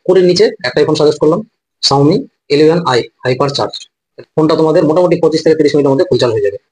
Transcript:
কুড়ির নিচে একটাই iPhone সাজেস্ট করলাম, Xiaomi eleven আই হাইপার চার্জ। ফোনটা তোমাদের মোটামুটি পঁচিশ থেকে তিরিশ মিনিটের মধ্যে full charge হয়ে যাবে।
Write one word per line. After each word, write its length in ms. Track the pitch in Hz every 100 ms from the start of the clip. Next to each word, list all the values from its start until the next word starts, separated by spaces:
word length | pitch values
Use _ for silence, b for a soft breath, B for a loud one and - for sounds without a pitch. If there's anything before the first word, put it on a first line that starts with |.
কুড়ির 200 | - 185
নিচে 200 | 180 175 226 226
একটাই 200 | 127 147
iPhone 100 | 151
সাজেস্ট 240 | 156 151 147
করলাম, 180 | 151 175 - _ _ _
Xiaomi 340 | - 143 143 202 - _ -
eleven 300 | 143 156 170 170
আই 120 | 123 110 _
হাইপার 260 | 123 127 143
চার্জ। 240 | 139 104 - - _ _ - -
ফোনটা 220 | - 156 165
তোমাদের 280 | 156 156
মোটামুটি 320 | 151 156 180 170
পঁচিশ 200 | 165 156
থেকে 140 | 160 156
তিরিশ 180 | 147
মিনিটের 180 | 147 139
মধ্যে 120 | 135
full 140 | - 123
charge 140 | 120
হয়ে 100 | 110
যাবে। 160 | 101 101 _